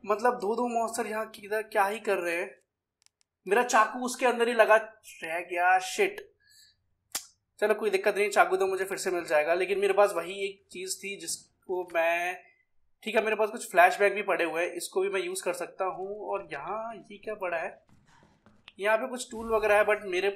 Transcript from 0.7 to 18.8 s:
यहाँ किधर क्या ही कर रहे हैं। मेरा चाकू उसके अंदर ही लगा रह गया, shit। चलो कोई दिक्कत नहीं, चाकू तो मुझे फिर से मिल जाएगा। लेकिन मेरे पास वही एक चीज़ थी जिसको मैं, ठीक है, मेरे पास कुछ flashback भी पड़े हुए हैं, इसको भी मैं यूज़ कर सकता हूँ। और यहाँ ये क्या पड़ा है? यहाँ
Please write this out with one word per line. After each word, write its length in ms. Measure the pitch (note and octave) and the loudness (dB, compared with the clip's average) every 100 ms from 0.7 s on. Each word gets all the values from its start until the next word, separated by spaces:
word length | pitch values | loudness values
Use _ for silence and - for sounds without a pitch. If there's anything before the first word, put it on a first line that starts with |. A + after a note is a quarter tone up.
| A#3 A3+ A3 G#3 | 0 -2 -4 -4
यहाँ 180 | G#3+ G#3+ | -4 -8
किधर 300 | A3 G3+ G#3+ | -10 -6 -6
क्या 220 | G#3+ G#3+ G3 | -2 0 0
ही 140 | A3 | 0
कर 180 | A3 F#3+ | -2 -2
रहे 180 | F3 E3+ | 0 -4
हैं। 140 | G3 - _ _ _ _ _ _ _ _ - | -6 -12 _ _ _ _ _ _ _ _ 0
मेरा 180 | G#3 | 2
चाकू 360 | A#3+ A3+ G#3+ B3+ B3 | 4 4 4 0 -6
उसके 200 | - B3 | 0 0
अंदर 220 | A#3 A#3 | 2 0
ही 60 | |
लगा 220 | A#3 G#3 A3 | 4 6 6
रह 640 | A3 - - - E3 E3 | 4 -16 -20 -14 -8 -8
गया, 360 | F3+ F3 F3+ F#3 | -6 0 4 4
shit। 420 | F#3 - G3 - - _ _ - _ _ _ _ _ - - _ _ _ | 2 0 -2 -2 -16 _ _ -20 _ _ _ _ _ -14 -14 _ _ _
चलो 140 | G#3 | 0
कोई 160 | G#3+ G#3+ | 0 0
दिक्कत 260 | F#3+ G#3 G3 | 2 0 2
नहीं, 120 | G3+ | 2
चाकू 280 | G3+ F3 F#3+ | 4 4 4
तो 100 | F#3+ | 0
मुझे 180 | F#3+ F#3+ | -2 -4
फिर 120 | F3 | -4
से 140 | F#3+ | -4
मिल 140 | F3 E3 | -4 0
जाएगा। 280 | D#3 D3+ | 2 2
लेकिन 260 | F3 F3+ G3 | 0 0 0
मेरे 140 | G3+ | 2
पास 200 | F#3+ G3+ E3 | 4 4 2
वही 180 | E3+ G3 | -6 -6
एक 200 | G3 G3 _ | -8 -8 _
चीज़ 240 | F3+ F#3 - | -14 -10 -10
थी 180 | G3 G3 | -10 -10
जिसको 680 | E3+ - _ _ - F3+ F3 | -10 -10 _ _ -6 -6 -2
मैं, 440 | E3+ E3 E3+ F3 F#3 - _ _ _ _ _ | 0 0 0 -4 -8 -16 _ _ _ _ _
ठीक 120 | - G#3+ | -2 0
है, 80 | |
मेरे 120 | G#3+ G#3+ | 0 -2
पास 140 | G#3+ | -2
कुछ 200 | A#3 - | -4 0
flashback 420 | F3+ F3+ F3+ G3+ | 6 6 6 2
भी 80 | G3 | 2
पड़े 220 | G3 E3+ E3+ | -2 0 0
हुए 160 | D#3+ | -2
हैं, 100 | F3 | -4
इसको 280 | F3 - G3 | -6 -6 -2
भी 80 | F#3+ | -2
मैं 120 | F#3 | -2
यूज़ 220 | F3 F#3 | -4 -4
कर 100 | F#3+ E3+ | -4 -4
सकता 300 | E3 - F#3+ | -8 -4 -6
हूँ। 200 | F3+ F#3+ G#3 G3 | -4 -10 -10 -6
और 200 | G3 E3+ | -8 -8
यहाँ 420 | D3 D#3 G#3+ A3+ G#3+ | -12 -8 -8 -8 -12
ये 220 | D3+ G3+ | -16 -14
क्या 180 | G#3+ G#3 | -10 -6
पड़ा 200 | F3+ E3+ | -4 -4
है? 200 | F#3 - _ - _ _ _ _ _ _ - | -6 -10 _ -20 _ _ _ _ _ _ -20
यहाँ 180 | - | -4